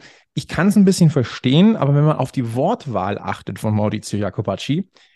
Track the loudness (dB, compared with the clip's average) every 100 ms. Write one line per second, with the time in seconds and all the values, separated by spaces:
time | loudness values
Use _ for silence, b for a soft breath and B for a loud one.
0 | B B B -12 -8 -2 2 4 4 4
1 | 4 2 -2 -4 0 4 4 4 2 2
2 | 2 0 -4 -4 -4 -2 -2 -2 -4 -2
3 | -2 -4 -6 -8 -8 -6 -2 0 0 -4
4 | -6 -6 -4 -4 -6 -6 -4 -4 -4 b
5 | b